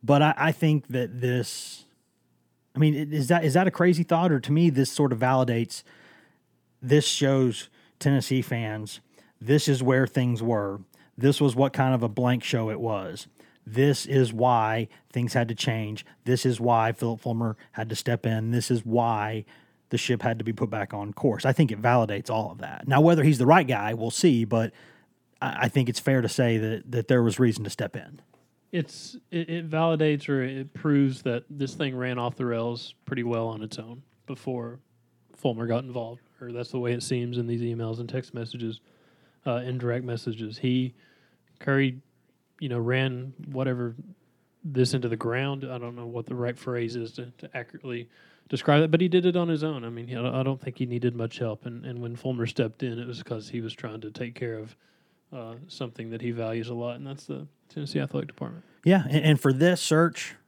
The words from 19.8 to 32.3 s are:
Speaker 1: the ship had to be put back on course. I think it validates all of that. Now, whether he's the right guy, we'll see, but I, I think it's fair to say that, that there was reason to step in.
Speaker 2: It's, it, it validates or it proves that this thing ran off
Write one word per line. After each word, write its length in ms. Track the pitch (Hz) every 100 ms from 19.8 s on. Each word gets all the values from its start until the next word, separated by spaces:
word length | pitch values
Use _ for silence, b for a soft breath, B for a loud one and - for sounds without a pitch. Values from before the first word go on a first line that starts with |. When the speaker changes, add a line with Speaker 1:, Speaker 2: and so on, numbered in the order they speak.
| _
Speaker 1:
the 80 | 120
ship 240 | - 120
had 180 | 117 113
to 60 | 113
be 80 |
put 160 | 107 113
back 240 | 107 98
on 180 | 104 104
course. 320 | - 143 107
I 80 | 131
think 180 | 127 139
it 120 | 104
validates 480 | 117 123 110 101 -
all 200 | 110 107
of 100 | 113
that. 280 | 127 - 139
Now, 140 | 135
whether 220 | 160 170
he's 140 | 147 135
the 80 | 127
right 220 | 175 135
guy, 260 | 113 104
we'll 160 | 113 113
see, 360 | - 180 123 110
but 260 | 113 110 b b b b _ _ _
I, 160 | - -
I 40 | 123
think 220 | - 123
it's 100 | 113
fair 220 | - 135
to 80 | 113
say 280 | - 120 113
that, 340 | 110 110 -
that 160 | 120 110
there 120 | 127
was 180 | 117 98
reason 260 | 123 107 101
to 40 |
step 280 | - 98 -
in. 240 | - 143 _ _ _ _ _
Speaker 2:
It's, 460 | 175 151 - - 247 _
it, 180 | 170 165
it 200 | 170 165
validates 600 | 156 165 160 156 147 143
or 140 | 139
it 300 | 127 135 135
proves 500 | - 156 143 139 127
that 200 | 131 120 -
this 240 | 147 135
thing 200 | - 143 127
ran 200 | 127 123
off 200 | 120